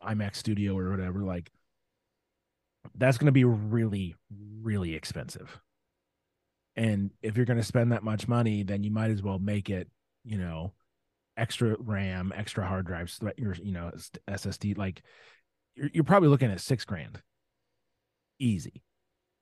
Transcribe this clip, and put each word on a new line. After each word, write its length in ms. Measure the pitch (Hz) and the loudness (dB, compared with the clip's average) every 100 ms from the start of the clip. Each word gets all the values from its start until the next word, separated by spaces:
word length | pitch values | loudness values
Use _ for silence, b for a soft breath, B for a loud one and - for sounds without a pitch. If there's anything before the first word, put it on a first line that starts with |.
iMac 320 | 95 107 101 | -4 -2 -2
Studio 420 | - - 101 101 95 | -4 -2 0 0 0
or 140 | 92 | -2
whatever, 300 | 98 92 92 | -2 -2 -2
like, 280 | 98 90 82 _ _ _ _ _ _ _ _ _ _ _ _ _ - | -4 -4 -8 _ _ _ _ _ _ _ _ _ _ _ _ _ -16
that's 240 | - 127 123 | 2 4 6
gonna 140 | 151 | 6
be 120 | 135 | 8
really, 680 | 123 110 107 117 113 98 92 82 - 101 104 107 | 8 6 2 2 2 0 -4 -8 -16 -18 -16 -10
really 320 | 110 104 87 | -4 -2 -2
expensive. 680 | 80 - 85 - - - - _ _ _ _ _ _ _ _ _ _ _ - | -4 -8 -10 -10 -12 -16 -20 _ _ _ _ _ _ _ _ _ _ _ -2
And 340 | 113 101 101 - | 0 0 -2 -6
if 140 | 110 104 | -4 0
you're 100 | 120 | 2
gonna 160 | 117 | 2
spend 300 | 110 127 117 | 2 2 4
that 100 | 117 | 2
much 260 | 107 107 117 | 0 -2 0
money, 340 | 120 117 104 | 2 2 2
then 200 | 98 101 | -2 -2
you 60 | 104 | -2
might 200 | 107 110 | 0 0
as 120 | 104 | 0
well 160 | 98 95 | -2 -2
make 320 | 101 104 98 | -2 -2 -2
it, 180 | 95 90 _ _ _ | -4 -6 _ _ _
you 120 | 117 104 | -8 -6
know, 360 | 87 80 87 - _ _ _ _ _ - | -4 -6 -8 -10 _ _ _ _ _ -6
extra 400 | 113 - 117 107 | -6 0 0 0
ram, 520 | 120 101 98 92 92 95 | -2 -2 -2 -2 -4 -6
extra 300 | 107 - 90 | -6 -4 -2
hard 200 | 95 90 | -2 -4
drives, 320 | 87 87 - | -6 -8 -8
th-, 140 | 104 - | -8 -6
your, 160 | 107 | -6
you 180 | 90 98 | -6 -6
know, 180 | 90 85 | -6 -8
s-, 160 | - - - - | -12 -16 -16 -10
S 180 | 95 98 | -8 -8
S 120 | 95 | -6
D, 160 | 104 | -4
like, 280 | 101 95 90 - b b b b _ _ - | -4 -4 -8 -14 b b b b _ _ -6
you're, 140 | 143 | -2
you're 100 | 165 | 2
probably 240 | 151 196 160 | 6 8 8
looking 220 | 139 123 | 8 4
at 100 | 92 | 0
six 240 | - 127 | 0 -2
grand. 380 | - 90 60 - - _ _ _ _ _ _ _ _ _ _ - | -2 -8 -8 -16 -20 _ _ _ _ _ _ _ _ _ _ -4
Easy. 440 | 131 95 69 - - _ _ _ _ _ | 0 0 -4 -12 -20 _ _ _ _ _